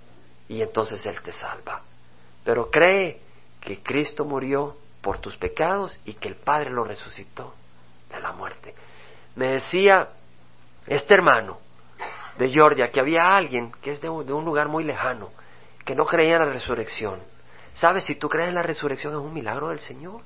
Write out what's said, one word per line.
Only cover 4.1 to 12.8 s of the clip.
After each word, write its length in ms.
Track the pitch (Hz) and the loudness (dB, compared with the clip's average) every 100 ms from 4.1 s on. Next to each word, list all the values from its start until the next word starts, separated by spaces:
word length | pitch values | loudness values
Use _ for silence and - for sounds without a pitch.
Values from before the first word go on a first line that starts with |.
| - | -2
murió 520 | 147 139 131 139 143 - - - | -4 -4 0 -2 -2 -8 -18 -8
por 180 | 101 95 | -4 -4
tus 180 | 101 - | -6 -6
pecados 640 | 90 - 160 196 190 - | -6 0 0 0 -4 -8
y 100 | - | -14
que 140 | 113 - | -10 -10
el 80 | 123 | -6
Padre 340 | - 147 139 | 0 0 0
lo 140 | 127 | -2
resucitó 680 | 110 104 - - 98 - 123 - - - - - - | -4 -6 -12 -14 -14 -14 -14 -14 -18 -18 -18 -18 -14
de 100 | - | -10
la 120 | - | -8
muerte. 420 | - - - - - - - - - - - | -8 -10 -12 -14 -16 -16 -18 -18 -18 -12 -2
Me 100 | 131 | 0
decía 580 | 135 - 175 196 190 - - - - - - - - - | 0 0 4 8 6 4 -6 -18 -18 -18 -18 -18 -14 -2
este 280 | 143 - | 0 8
hermano 440 | 196 160 123 104 - - - - - - - - - | 8 8 6 4 -8 -16 -20 -18 -14 -12 -12 -10 0
de 140 | 131 | 4
Georgia 400 | 135 151 143 | 8 8 8